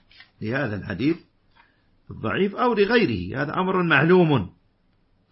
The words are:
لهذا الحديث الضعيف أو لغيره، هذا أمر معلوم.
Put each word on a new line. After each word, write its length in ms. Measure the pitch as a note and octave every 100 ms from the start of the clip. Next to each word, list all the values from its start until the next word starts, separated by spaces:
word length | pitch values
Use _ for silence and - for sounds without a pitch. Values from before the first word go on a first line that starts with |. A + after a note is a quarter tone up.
| _ - - -
لهذا 340 | G#2+ C3 B2+ G2+
الحديث 420 | - F2+ C#3 E3+ _ _ _ _ _ _ _ _ -
الضعيف 440 | F2+ G#2+ A2+ G3 G3+
أو 180 | B3
لغيره، 680 | A3 G3 A#3+ D#3+ G2 F2 B2
هذا 120 | C#3+
أمر 300 | - F#3 F#3
معلوم. 720 | E3+ C#3 E3 F3+ D#3+ C3 F2 - _ _ _ _ _ _ _